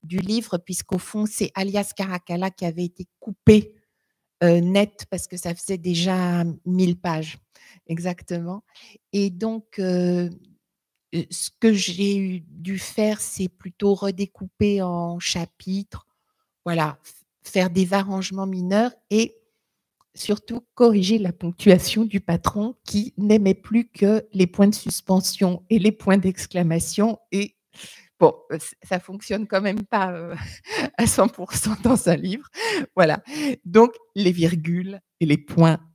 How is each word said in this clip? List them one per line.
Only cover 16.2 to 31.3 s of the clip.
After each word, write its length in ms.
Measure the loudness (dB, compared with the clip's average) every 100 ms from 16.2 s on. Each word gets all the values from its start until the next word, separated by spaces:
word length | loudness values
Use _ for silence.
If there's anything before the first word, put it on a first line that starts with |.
| _ _ _ _
voilà, 340 | -4 -2 -2 -4
f-, 180 | -20 -20 _ _
faire 280 | -4 0 2
des 220 | 2 2
arrangements 540 | 2 -2 -4 -6 -6 -6
mineurs 460 | -4 0 2 0 -4 _
et 260 | 0 0 -4 _ _ _ _ _ _ _ -16
surtout 480 | -4 -4 -4 -12 _ 4
corriger 420 | 4 6 2 0
la 140 | 0
ponctuation 720 | -4 -6 0 6 6 6 -2
du 160 | 0 -2
patron 560 | -2 -2 -2 -4 -6 -8
qui 300 | -6 -4 -4 -4
n'aimait 340 | 2 4 4
plus 360 | 0 0 0 0
que 360 | 0 2 2 -2
les 140 | 0 0
points 220 | 4 4
de 60 |
suspension 880 | 4 -4 -8 0 0 2 0 0 0 _
et 100 | 2
les 100 | 4
points 280 | 0 2 2
d'exclamation. 1000 | 2 -4 -6 -2 0 0 -2 0 0 -2 _
Et 240 | -4 -4 _ _ -20 -20 -20 _ _
bon, 120 | 4 4 -10
euh, 80 | -10
c-, 160 | -10 -18
ça 160 | -6 -6
fonctionne 480 | -6 -16 -8 -6 -2
quand 120 | -2
même 220 | -2 -4
pas, 300 | -2 -2 -2
euh, 240 | -4 -10 -10 -12 -14 -10
<laughs> 320 | -6 -6 -2
à 100 | 0
cent 180 | 4
pour 260 | 2